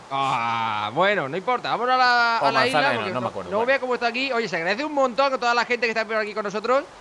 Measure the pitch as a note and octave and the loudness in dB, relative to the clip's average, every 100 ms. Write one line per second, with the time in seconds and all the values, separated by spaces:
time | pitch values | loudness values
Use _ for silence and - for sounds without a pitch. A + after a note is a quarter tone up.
0 | - C3+ C3+ C3 A#2 A#2 A2+ G#2+ G#2+ C3 | -6 -2 0 0 0 0 0 -2 -2 0
1 | G3 G3+ C3+ F3 F#3 B3 C#3 E3+ B3 B3+ | 2 2 -2 -4 -2 -2 -2 -2 2 2
2 | B3 A#3+ A#3 A3+ - A3+ B3 - C#4 - | 4 4 4 2 2 2 2 2 2 0
3 | - - A3+ G3 B2+ G3+ A#3+ C4+ B3+ A#3+ | -2 -2 -4 -6 -4 0 2 0 0 -2
4 | A#3 A#3 C4+ A#3 G#3+ F3 E3+ G#3 D4+ C#4+ | -2 -2 -2 -2 -2 -2 -2 -2 -2 0
5 | C4 A3+ C#4 C4 A#3+ A#3+ A3+ A#3+ A#3 A3 | 2 2 0 2 2 2 0 0 0 0
6 | G#3+ A3 G#3+ G#3 G#3 G#3 A3+ C4+ E4+ - | -2 -2 -2 -4 -4 -4 0 0 0 -12